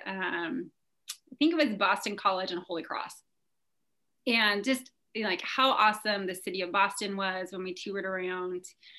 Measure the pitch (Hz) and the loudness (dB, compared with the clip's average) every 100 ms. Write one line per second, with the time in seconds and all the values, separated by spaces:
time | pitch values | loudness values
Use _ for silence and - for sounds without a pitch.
0 | 196 190 180 175 170 - 175 _ _ _ | -6 -4 -2 -2 -2 -4 -6 _ _ _
1 | - - - - 302 330 285 196 196 202 | -18 -18 -10 2 2 4 2 2 2 2
2 | 220 202 202 190 185 175 - 165 156 - | -2 0 0 0 -2 -4 -4 -6 -6 -6
3 | - - _ _ _ _ _ _ _ _ | -6 -12 _ _ _ _ _ _ _ _
4 | _ _ - 226 214 208 208 254 - _ | _ _ 0 4 4 4 2 0 -2 _
5 | _ 220 214 180 - - 262 - 214 214 | _ -4 -2 -2 -2 2 4 6 4 4
6 | 214 202 190 180 - 185 180 196 196 - | 0 -2 -2 -6 -6 -4 0 2 2 2
7 | 202 196 190 185 180 190 185 180 208 196 | -4 -2 -2 -2 -6 -6 -6 -6 -6 -4
8 | 190 190 185 185 180 180 180 - - | -2 -2 -4 -4 -4 -6 -8 -20 -20